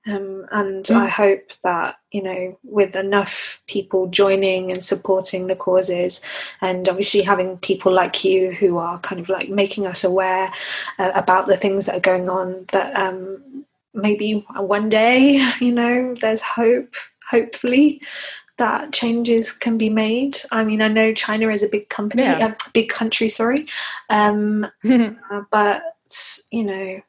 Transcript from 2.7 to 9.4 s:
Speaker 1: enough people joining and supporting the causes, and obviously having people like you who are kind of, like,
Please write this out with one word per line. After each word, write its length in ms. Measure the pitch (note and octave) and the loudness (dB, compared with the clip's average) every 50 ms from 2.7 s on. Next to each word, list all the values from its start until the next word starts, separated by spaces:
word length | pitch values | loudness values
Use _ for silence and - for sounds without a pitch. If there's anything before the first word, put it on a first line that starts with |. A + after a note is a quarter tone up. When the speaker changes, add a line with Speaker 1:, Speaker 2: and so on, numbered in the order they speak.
| G#3 G#3 G3 F#3+ F#3+ | 2 2 2 2 0
Speaker 1:
enough 640 | F#3+ F#3+ G3 G3+ G3+ G3 - - - - - - _ _ | -4 -2 2 2 0 0 0 -6 -10 -10 -10 -12 _ _
people 400 | - - G3+ F#3+ - - F#3+ F#3 | -6 -6 -6 -4 0 -2 -2 -2
joining 640 | F3+ F3+ - G3+ G3 F#3+ G3 G3 F#3+ F#3 F#3 F#3 F#3 | 0 2 2 4 4 4 2 2 0 0 -2 -4 -6
and 120 | F#3 F#3 F3+ | -6 -4 -2
supporting 640 | - F#3+ F#3 - - F#3+ F#3+ F#3 - - F#3 F#3 | -2 -2 -2 0 0 0 0 0 -4 -6 -6 -4
the 100 | F#3 F#3 | -4 -4
causes, 680 | F#3 - F#3+ F3+ F#3 F#3 F#3 F3 F3 F3+ F3+ - - - - - - - - - _ | -2 0 2 2 2 2 2 -2 -2 -2 -2 -4 -8 -10 -12 -12 -12 -12 -14 -10 _
and 300 | G3 F#3 F#3 F3+ F#3 F#3+ | -4 -2 -2 0 0 -2
obviously 320 | F3+ F#3+ G3+ - - G3+ | 0 0 0 2 2 2
having 360 | F#3+ F#3+ G3+ F#3 F#3 F#3+ F#3 | 2 2 0 0 0 -4 -4
people 340 | F3+ - - F#3+ F#3+ - F#3+ | -4 -2 -2 -2 2 2 2
like 320 | F#3 F#3 F3 F3 - - - | 4 4 2 0 -4 -2 0
you 260 | F#3+ F#3 F#3+ F#3 F#3 | 2 2 2 2 0
who 260 | F3+ - G#3 F3+ F3 | 0 0 0 2 2
are 200 | E3+ E3 F3 F3+ F3 | 0 -4 -6 -8 -8
kind 220 | - - G3 F3 | -8 -8 -8 -8
of, 80 | E3+ F3+ | -4 -4
like, 200 | F#3+ F#3 | -4 -4